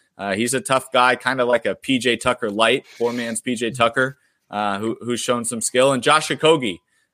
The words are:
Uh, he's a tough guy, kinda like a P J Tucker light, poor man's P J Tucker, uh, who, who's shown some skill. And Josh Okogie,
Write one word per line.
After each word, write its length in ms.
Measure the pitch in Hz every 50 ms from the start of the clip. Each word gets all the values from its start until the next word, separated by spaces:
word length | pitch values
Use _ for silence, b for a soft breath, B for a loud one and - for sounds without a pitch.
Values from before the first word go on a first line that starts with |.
| _ _ _
Uh, 160 | - 98 101 95
he's 180 | 104 117 117 135
a 60 | 127
tough 320 | - - 135 - - -
guy, 240 | - 127 123 127 123
kinda 300 | 120 - 127 135 131 123
like 200 | 120 123 117 -
a 100 | 104 92
P 220 | - - - 135
J 200 | 123 113 123 117
Tucker 340 | 113 - 127 120 - 120 107
light, 340 | 101 107 113 113 127 139 - - -
poor 160 | - 117 120 117
man's 260 | 123 117 117 113 -
P 160 | - 127 123
J 160 | 110 120 113
Tucker, 460 | 123 123 117 117 - 135 131 135 139 _ _ _ _ _ _ -
uh, 300 | 101 104 107 101 98 101
who, 180 | 110 113 - -
who's 220 | - 120 120 110
shown 240 | - - 123 120 113
some 160 | - 120 113
skill. 320 | - - - 127 131 139 135
And 100 | 127 110
Josh 240 | 147 147 156 151
Okogie, 520 | - 147 - 156 156 160 151 123 101 87 - _ _ _ _ _ _